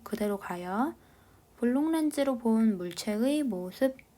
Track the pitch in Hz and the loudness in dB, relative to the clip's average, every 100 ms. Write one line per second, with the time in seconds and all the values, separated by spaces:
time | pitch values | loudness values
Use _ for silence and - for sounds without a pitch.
0 | - 208 214 196 - 180 180 202 294 - | -8 -4 -2 -2 -6 -8 -4 -2 -2 -4
1 | - - _ - _ - 240 262 311 320 | -16 -20 _ -20 _ -2 0 2 2 2
2 | 302 294 269 240 233 220 226 190 175 - | 0 0 0 0 2 4 4 2 -4 -6
3 | - 208 254 302 277 180 185 - 262 262 | -4 0 2 2 0 -4 -6 0 0 0
4 | - | -16